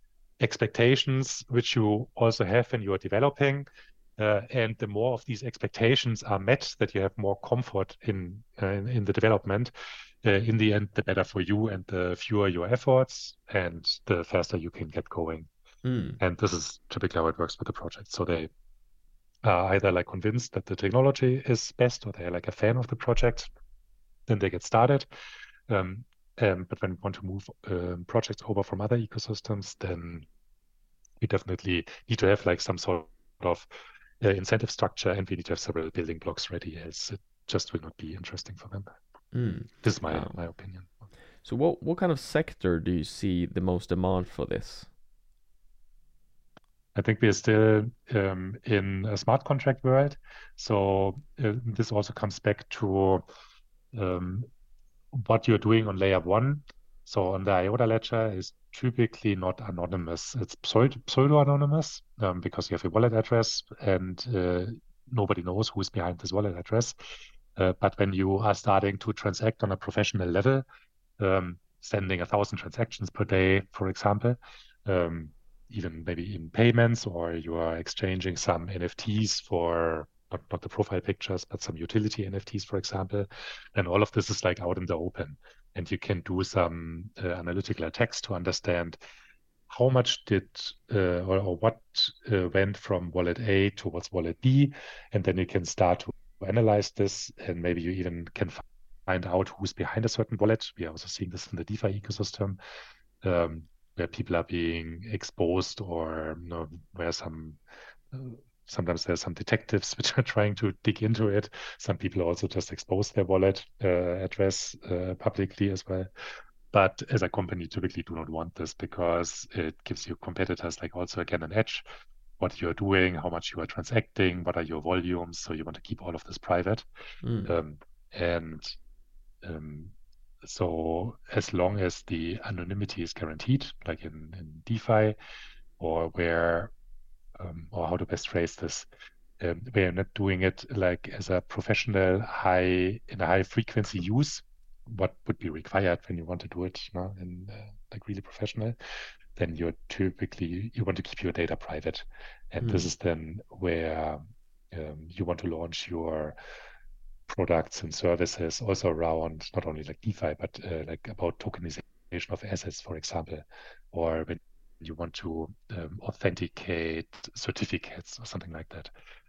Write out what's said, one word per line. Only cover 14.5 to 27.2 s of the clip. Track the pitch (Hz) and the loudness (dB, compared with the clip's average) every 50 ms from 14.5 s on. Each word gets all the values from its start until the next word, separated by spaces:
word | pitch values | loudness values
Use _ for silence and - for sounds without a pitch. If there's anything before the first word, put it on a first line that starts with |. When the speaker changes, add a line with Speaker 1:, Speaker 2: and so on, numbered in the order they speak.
| - 87 | -2 -4
Speaker 1:
you | 80 85 | -4 -4
can | - - 82 78 | -6 -8 -8 -6
get | - 80 - - | -4 -6 -6 -4
going. | - - 82 80 82 80 80 - _ _ _ _ - _ - | -4 -4 -4 -4 -4 -8 -10 -16 _ _ _ _ -20 _ -2
Speaker 2:
Mm. | 127 127 117 82 65 67 - | -2 0 0 -2 -4 -2 0
Speaker 1:
And | 95 90 87 | 0 0 2
this | - 107 95 87 | 2 0 0 0
is | 85 78 - - - _ - | 0 -4 -6 -10 -14 _ -8
typically | - - - 90 - 87 | -8 -2 -2 0 0 2
how | 82 80 | 2 2
it | 80 - | 2 0
works | 85 80 - - | -2 -4 -2 -6
with | - | -6
the | - - | -6 -6
project. | - - - - - 104 - - | -6 -6 -10 -10 -12 -14 -12 -4
So | - 90 | -4 0
they | 85 85 80 78 78 _ _ - - - _ - _ - _ _ - _ - _ _ _ _ - | 0 0 -2 -2 -6 _ _ -20 -20 -20 _ -20 _ -20 _ _ -20 _ -20 _ _ _ _ 4
are | 113 92 90 95 95 95 | 4 4 6 6 4 4
either, | 98 - 95 | 4 4 4
like, | 90 90 87 | 4 4 0
convinced | - - 95 90 104 - 123 120 - - | -2 -6 -2 0 0 0 0 -2 -2 -6
that | - - | -6 -4
the | - 92 | -4 -4
technology | - - 95 92 123 131 139 135 - 135 127 127 135 - | -2 0 2 4 6 6 6 4 4 4 2 2 2 2
is | - 120 - - - - | 2 2 2 2 -4 2
best, | - 123 123 - - - | 4 4 4 4 0 -8
or | 107 95 | -10 -10
they're, | - 87 87 | -6 -6 -4
like, | 87 87 - - | -4 -2 -4 -4
a | 90 | -4
fan | - 104 107 117 | 2 4 4 4
of | 127 120 - | 4 0 -2
the | 120 | -4
project, | 117 - - 117 - - 120 - - - - - - - - - - _ _ - _ _ _ - _ - | -4 0 2 4 6 6 4 4 2 -6 -12 -14 -18 -20 -20 -20 -20 _ _ -20 _ _ _ -20 _ 0
then | - 113 101 | 0 2 2
they | 101 95 | 2 0
get | 90 90 - | 0 -2 -8
started. | - - 113 120 131 143 135 - - - - - - - - - - - - _ - | 2 6 6 6 8 6 4 2 -2 -16 -18 -18 -18 -16 -18 -18 -20 -20 -20 _ 0
Um, | 117 98 92 90 92 110 120 _ _ _ _ _ _ - | 0 0 2 0 -4 -10 -12 _ _ _ _ _ _ 2
um, | 120 101 92 90 92 - | 4 4 4 2 -2 -6
but | - - | -6 -2
when | - 95 90 | -2 -4 -4
we | - - | -2 -4
want | 98 92 | -6 -6
to | - | -4